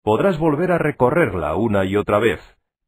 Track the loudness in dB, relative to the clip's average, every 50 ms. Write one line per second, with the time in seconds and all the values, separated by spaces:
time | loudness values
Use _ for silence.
0 | -2 0 0 2 2 0 0 0 0 0 0 0 0 -2 0 0 -2 -2 -2 0
1 | 0 2 2 2 0 0 -2 -4 -4 -2 -2 0 0 0 0 0 0 0 0 -2
2 | 0 0 0 2 2 2 0 -2 -8 -18 _ _ _ _ _ _ _